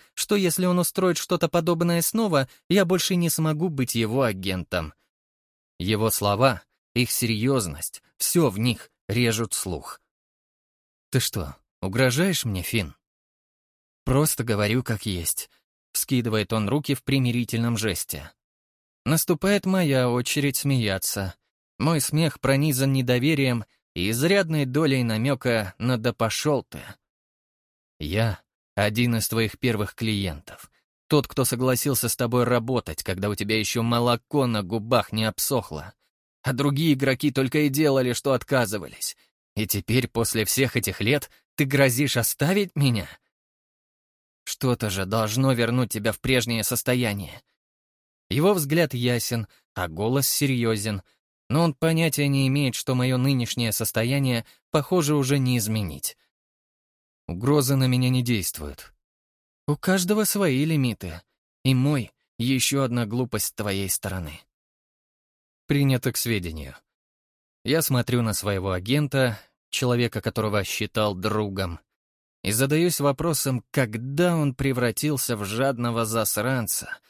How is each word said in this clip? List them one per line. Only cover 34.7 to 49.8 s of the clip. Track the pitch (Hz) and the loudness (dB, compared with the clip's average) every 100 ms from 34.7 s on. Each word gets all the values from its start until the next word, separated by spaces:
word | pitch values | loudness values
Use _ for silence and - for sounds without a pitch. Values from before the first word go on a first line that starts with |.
| 113 113 123 - | -4 2 2 2
не | 110 110 | -2 -2
обсохло. | - - 127 - 76 85 _ _ _ _ _ | -2 -2 -2 -2 -10 -12 _ _ _ _ _
А | 135 | -4
другие | 127 143 139 165 | 0 0 2 2
игроки | 135 135 127 147 | 2 2 2 0
только | 135 131 151 | 0 0 2
и | 147 | 2
делали, | 139 151 135 123 | 4 4 4 2
что | 120 139 | 0 0
отказывались. | 127 - 135 107 104 71 - - - _ _ _ 104 | 0 2 0 0 -2 -8 -10 -10 -10 _ _ _ -6
И | 107 | -2
теперь, | 101 - 123 113 | -2 0 0 0
после | 117 110 113 104 | -2 0 0 0
всех | - 127 123 | 0 0 0
этих | 98 - | -4 -2
лет, | 107 143 - _ _ - | 0 0 -2 _ _ -4
ты | 139 | 0
грозишь | 139 135 120 143 123 | 4 4 4 0 0
оставить | 110 - 143 196 190 147 | 0 0 2 2 0 2
меня?» | 139 113 80 - _ _ _ _ _ _ _ _ _ _ _ _ | 2 2 -4 -14 _ _ _ _ _ _ _ _ _ _ _ _
«Что-то | - - 127 120 107 | -12 -2 0 0 -2
же | 95 95 | -2 -2
должно | 110 110 117 135 | 0 0 2 2
вернуть | 120 117 123 117 | 2 2 2 0
тебя | 110 110 | -2 -4
в | - | -2
прежнее | 127 127 120 113 | 0 0 0 -2
состояние». | - 120 - 127 117 101 92 - _ _ _ _ _ _ _ _ - | -2 -2 0 0 0 -2 -8 -14 _ _ _ _ _ _ _ _ -4
Его | 117 180 | 2 2
взгляд | 190 139 160 160 | 2 0 0 0
ясен, | 123 123 120 - 117 107 _ _ | 0 0 0 -2 -4 -6 _ _
а | - | -6